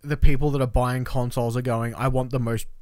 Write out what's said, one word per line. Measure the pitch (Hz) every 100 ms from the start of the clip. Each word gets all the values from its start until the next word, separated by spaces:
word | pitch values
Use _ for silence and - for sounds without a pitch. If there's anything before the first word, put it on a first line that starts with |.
the | 143 147
people | - 131 147
that | 139
are | 127
buying | 127 123 127 123
consoles | 135 123 123 117 120
are |
going, | 123 113 117 113
"I | 131
want | 127 127
the | 120
most | 117 113 - -